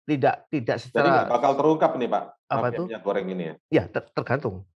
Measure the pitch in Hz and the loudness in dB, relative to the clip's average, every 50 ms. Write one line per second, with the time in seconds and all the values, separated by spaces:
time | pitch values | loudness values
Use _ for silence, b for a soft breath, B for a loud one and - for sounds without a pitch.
0 | _ - 151 131 143 127 - - - _ 160 143 117 147 113 117 - - - - | _ -4 -2 2 2 2 2 0 -4 _ -6 -4 -2 -2 -4 -4 -6 -4 0 2
1 | 139 143 135 123 - - 120 117 - 139 135 135 143 156 156 156 175 151 135 131 | 4 4 4 4 4 2 0 2 2 2 2 2 2 2 4 4 2 0 0 -2
2 | 120 104 107 90 - - - _ _ _ 139 117 120 123 113 156 175 180 113 104 | -2 -2 -2 -2 -4 -6 -12 _ _ _ -2 -2 -2 -2 -2 -4 -6 -6 -8 -6
3 | - 98 98 101 92 92 92 90 85 80 78 - _ _ 156 135 90 - - 120 | -4 -2 -2 -2 -2 -4 -4 -6 -6 -6 -8 -12 _ _ 2 2 2 0 -4 -8
4 | - - _ - 117 - 127 147 - 113 92 92 95 - _ _ | -8 -6 _ -6 -2 -2 -2 -2 -2 -4 -6 -8 -12 -18 _ _